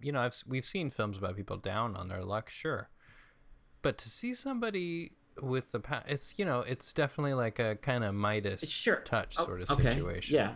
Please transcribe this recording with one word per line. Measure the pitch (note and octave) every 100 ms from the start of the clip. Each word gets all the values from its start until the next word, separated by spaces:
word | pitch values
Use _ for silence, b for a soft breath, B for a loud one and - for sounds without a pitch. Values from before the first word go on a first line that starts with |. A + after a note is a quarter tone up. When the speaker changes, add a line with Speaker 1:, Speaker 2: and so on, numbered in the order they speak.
Speaker 1:
You | C#3
know, | C#3
I've, | A#2+
s-, | - -
we've | C3 -
seen | G3 D3
films | - G#2 G2
about | F#2+ F#2+
people | F#2 F#2+
down | F#2+ G2+ A#2 F#2
on | F2+
their | F#2
luck, | F#2 G#2+ -
sure. | - D#3+ A#2+ - - b b b b b - - -
But | - G#3
to | G#3+
see | - A#3+
somebody | B3 C#4 B3 A#3 G3 F3 E3+ E3+ - _ -
with | C3+ C3 -
the | A2+
pa-, | - C3 -
it's, | C#3+ - -
you |
know, | F#3+ B2
it's | B2 B2+ -
definitely | - C#3+ - C#3+ C3
like | A2+ -
a | A2+ G#2+
kinda | - B2 G#2+
Midas | G2+ G#2 G#2+ G2 G2 -
Speaker 2:
Sure. | - A#3+ F#3+ -
Speaker 1:
touch | A2+ - -
Speaker 2:
Oh, | E3+
Speaker 1:
sort | F2+
of | F2+
Speaker 2:
okay. | C#3+ B2+
Speaker 1:
situation, | C3+ F2+ F2+ C3 C#3+
Speaker 2:
Yeah. | G2+